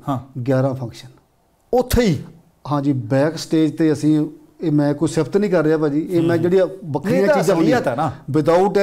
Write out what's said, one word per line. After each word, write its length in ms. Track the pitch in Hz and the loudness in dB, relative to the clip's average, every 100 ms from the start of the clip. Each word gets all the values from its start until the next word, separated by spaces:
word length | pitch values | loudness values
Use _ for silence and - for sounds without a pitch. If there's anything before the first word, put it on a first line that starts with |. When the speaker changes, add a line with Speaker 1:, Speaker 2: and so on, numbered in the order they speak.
| - | -6
Speaker 1:
ਹਾਂ। 320 | 131 - 131 | -6 -6 -8
Speaker 2:
ਗਿਆਰਾਂ 340 | 120 131 135 | 0 0 0
ਫੰਕਸ਼ਨ। 340 | 131 117 - - - _ _ _ _ _ | -2 -10 -12 -20 -20 _ _ _ _ _
Speaker 1:
ਉੱਥੇ 300 | 247 247 233 | -2 2 2
ਹੀ? 160 | 226 123 - - _ _ - | 2 0 -6 -20 _ _ -6
Speaker 2:
ਹਾਂਜੀ, 200 | 147 139 | -2 0
ਬੈਕ 460 | 127 110 135 151 160 | -2 0 0 0 -2
ਸਟੇਜ 340 | - 160 156 | -2 0 0
'ਤੇ 200 | 147 160 | 0 0
ਅਸੀਂ, 340 | 135 151 156 151 - - _ | 2 2 2 0 -8 -20 _
ਇਹ 120 | 170 | -2
ਮੈਂ 220 | 147 143 | 0 0
ਕੋਈ 140 | 147 160 | 0 -2
ਸਿਫਤ 280 | 165 156 196 | 0 0 0
ਨਹੀਂ 140 | 208 | 2
ਕਰ 140 | 175 | 2
ਰਿਹਾ 140 | 151 156 | 2 0
ਭਾਜੀ, 300 | 151 143 165 | 0 -2 -2
ਇਹ 120 | 175 | 0
ਮੈਂ 140 | 165 170 | 0 0
Speaker 1:
ਹੂੰ। 60 | |
Speaker 2:
ਜਿਹੜੀਆਂ 240 | 170 190 175 - | 2 2 0 -4
ਵੱਖਰੀਆਂ 340 | 165 143 196 185 | -8 -6 -2 0
Speaker 1:
ਨਹੀਂ, 120 | 196 | 2
ਤਾਂ 60 | 285 | 2
Speaker 2:
ਚੀਜ਼ਾਂ 200 | 175 170 | 2 2
Speaker 1:
ਅਸਲੀਅਤ 320 | 165 240 - | 2 2 0
Speaker 2:
ਹੁੰਦੀਆਂ। 180 | 117 160 | -2 -4
Speaker 1:
ਹੈ 60 | - - 147 | -6 -4 0
ਨਾ। 20 | |
Speaker 2:
Without 340 | 156 170 196 196 | 2 4 2 2